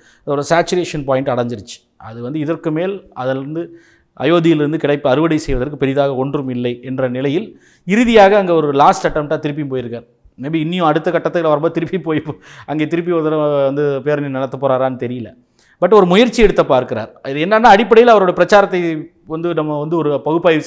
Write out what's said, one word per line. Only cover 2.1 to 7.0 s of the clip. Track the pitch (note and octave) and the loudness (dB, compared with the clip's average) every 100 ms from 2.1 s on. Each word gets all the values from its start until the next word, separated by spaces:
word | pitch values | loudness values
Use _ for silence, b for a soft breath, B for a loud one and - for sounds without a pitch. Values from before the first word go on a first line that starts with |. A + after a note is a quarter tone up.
| A2+ | -12
வந்து | A#2+ D#3 | -8 -6
இதற்கு | D3 D#3+ E3 | -4 -4 -4
மேல் | D#3 F#3 G3 - | -4 -4 -8 -14
அதிலிருந்து, | - B2+ C3+ C3+ D#3 E3+ B B B B - | -8 -4 -4 -6 -10 -10 B B B B -6
அயோத்தியிலிருந்து | C3 E3+ E3+ D3+ D3 D#3 | 0 2 2 2 0 -2
கிடைப்பு | C#3+ D3 C#3 | -2 -2 0
அறுவடை | C3 D#3+ D#3 | 0 0 -2
செய்வதற்கு | D3 B2+ C3+ C#3+ | -2 -4 -4 -4
பெரிதாக | C3+ C3+ C#3 | -2 0 -2
ஒன்றும் | B2+ C3+ C#3+ C3 | -2 -4 -4 -6
இல்லை | B2 B2 A#2+ | -4 -6 -6
என்ற | B2+ C3 | -8 -4